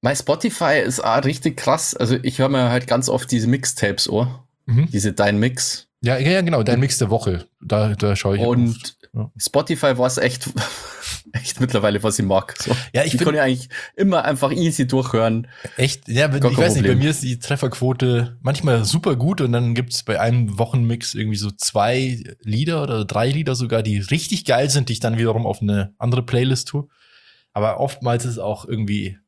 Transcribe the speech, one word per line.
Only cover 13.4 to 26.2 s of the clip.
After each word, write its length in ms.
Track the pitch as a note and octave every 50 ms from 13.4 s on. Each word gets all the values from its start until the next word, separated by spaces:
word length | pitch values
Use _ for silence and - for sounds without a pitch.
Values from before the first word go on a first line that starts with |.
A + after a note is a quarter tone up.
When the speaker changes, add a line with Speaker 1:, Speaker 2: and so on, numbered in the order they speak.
| C#3+
Speaker 1:
eigentlich 260 | C3 C3 B2+ B2+ - - - - - _
immer 280 | - G3 G3 F#3 D#3+ -
einfach 260 | - D3+ C3+ C#3+ C3+
easy 360 | D#3 - F3 E3 D#3+ - C3+
durchhören. 600 | B2+ B2+ C3 C3 B2+ - A2+ A2+ A2+ A2+ A2+ A#2 - - - - - -
Speaker 2:
Echt? 320 | - B2+ C#3 - - _ -
Ja, 240 | A2 B2 C#3+ D3+ C3+
wenn, 80 | C#3+
Speaker 1:
Gar 120 | C3+ B2 C3+
Speaker 2:
ich 40 |
Speaker 1:
kein 80 | C3 E3
Speaker 2:
weiß 80 | F3 -
nicht, 80 | - A#2
bei 40 | G2
Speaker 1:
Problem. 160 | B2+ B2 C3+
Speaker 2:
mir 60 | D3+
ist 120 | D#3 C#3+ -
die 160 | B2+ B2 A#2+
Trefferquote 1000 | - - C#3+ C3+ - C3 A#2+ - B2+ B2+ B2+ B2 C3 B2+ B2 A#2+ A#2 A#2+ - -
manchmal 460 | - B2+ C#3+ C#3 - D3+ B2+ A#2 A2
super 280 | G2 - E3 D#3+ G#3 C#3+
gut 260 | B2 A#2+ D#3 G3 F3 C#3+
und 100 | B2 A#2
dann 220 | A#2+ A#2+ A#2 A#2
gibt's 280 | A#2 B2+ A#2+ - - -
bei 160 | - G#2+ E2+
einem 380 | G2 A#2 A#2+ B2 A#2 G#2 G2+ G2
Wochenmix 560 | A#2 - - C3 A#2 A#2 A#2 A#2 - - -
irgendwie 220 | G#2+ A2 G#2+ G#2+
so 140 | G2+ G#2 G#2
zwei 720 | G2 _ - - - A2 G2+ A2+ B2 B2+ C3 C3 B2+ A#2 - - - _
Lieder 420 | _ A2 G#2+ A2+ D3 D#3+ E3+ D#3+ D3
oder 220 | C#3 B2 A2 G#2+
drei 240 | - - G#2 A2+ B2+
Lieder 260 | C#3 D3+ E3 C#3+ C3
sogar, 280 | B2 B2+ A#2 A2+ A2+ G#2+
die 160 | G#2+ G#2 G2+
richtig 480 | G2 F#2+ C#3 E3 - - - F3 -
geil 240 | - B2+ A#2+ C#3 D3
sind, 180 | C3 C#3+ B2+ A#2
die 60 | A#2
ich 60 | -
dann 180 | - A#2 A2+ A2+
wiederum 260 | A#2 A2+ A2 A2+ A#2
auf 160 | G#2 G2+ -
eine 320 | G#2+ G2+ G#2 G2+ F#2+ G2 - _
andere 240 | - A#2+ A#2+ B2+